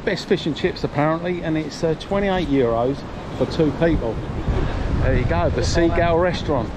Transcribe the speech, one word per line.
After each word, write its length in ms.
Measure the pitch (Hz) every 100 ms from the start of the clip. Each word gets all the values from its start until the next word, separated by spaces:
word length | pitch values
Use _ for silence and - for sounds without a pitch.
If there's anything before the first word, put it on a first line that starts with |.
best 240 | - 180 -
fish 180 | 175 165
and 80 |
chips 300 | 135 180 -
apparently, 580 | 139 - 151 165 175 175
and 140 | 165 156
it's, 260 | 151 -
uh, 120 | 165 156
twenty-eight 500 | - 202 202 185 151
euros 500 | 139 117 113 123 143 - - - -
for 80 | 127
two 260 | - 156 -
people. 340 | 170 151 117 110 - - - - - - - -
There 140 | 131 135
you 80 |
go, 240 | 135 165 165
the 160 | 170
Seagull 540 | - 180 170 165 170 165
Restaurant, 520 | 180 - - 139 107